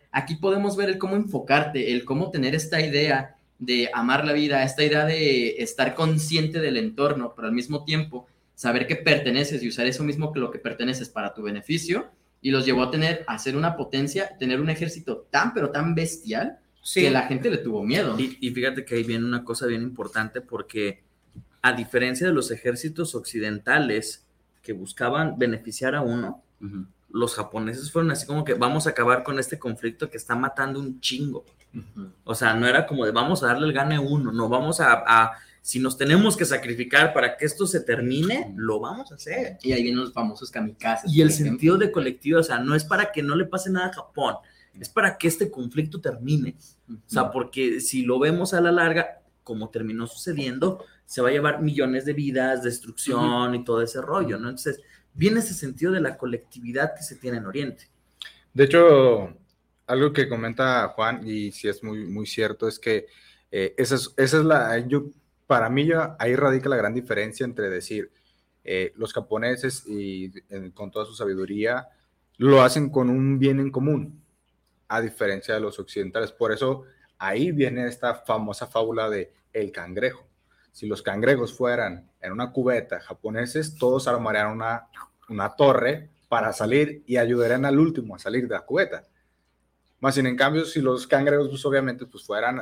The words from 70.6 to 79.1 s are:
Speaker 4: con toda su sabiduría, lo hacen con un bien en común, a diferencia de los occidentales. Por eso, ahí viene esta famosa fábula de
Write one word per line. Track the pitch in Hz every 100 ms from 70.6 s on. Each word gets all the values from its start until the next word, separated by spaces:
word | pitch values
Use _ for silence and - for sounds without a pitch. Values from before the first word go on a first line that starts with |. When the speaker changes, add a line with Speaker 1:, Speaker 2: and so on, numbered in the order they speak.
| 92
Speaker 4:
con | 90 104
toda | 110 110
su | 110
sabiduría, | 107 95 95 101 110 123 135 _ _ _ _ -
lo | 127 135
hacen | 127 151 143
con | 135 123
un | 127 135 135
bien | 135 135
en | 139
común, | 135 139 147 - - _ _ _ _ _ _ _
a | 110
diferencia | 113 - 104 98 - 110
de |
los | 107 101
occidentales. | 95 - 95 113 107
Por | - 113
eso, | 110 131 131 - _ _ _
ahí | 95 113 165
viene | 151 131 120 123
esta | 120 123
famosa | 117 - 110 107 101 123
fábula | 117 113 113
de | 110